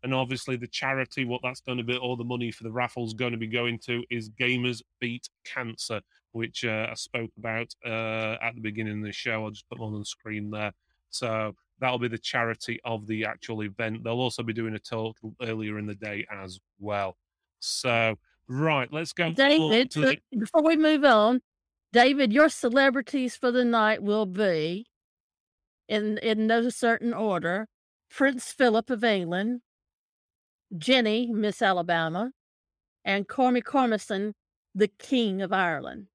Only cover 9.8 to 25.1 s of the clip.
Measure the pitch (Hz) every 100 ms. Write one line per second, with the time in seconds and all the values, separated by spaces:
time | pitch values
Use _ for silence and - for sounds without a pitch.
9.8 | 110 107 104 - 110 107 104 107 104 90
10.8 | _ _ _ - 120 110 107 - _ _
11.8 | 131 123 120 113 - 127 117 110 - 117
12.8 | 120 113 104 110 107 110 - 110 107 98
13.8 | 113 113 117 117 127 - 117 110 113 107
14.8 | - 113 113 110 110 - 120 110 107 107
15.8 | 104 101 107 104 107 101 95 92 _ _
16.8 | 101 101 98 - _ _ _ _ - -
17.8 | 127 117 113 107 _ _ _ 131 160 147
18.8 | 123 147 165 - 170 165 269 220 156 220
19.8 | 254 151 262 - _ 240 - 330 311 320
20.8 | 311 311 285 220 214 254 _ _ _ _
21.8 | _ 233 247 277 262 220 302 - 247 247
22.8 | 269 262 254 285 254 - 254 247 247 233
23.8 | 214 214 202 214 208 185 208 165 156 180
24.8 | 233 _ _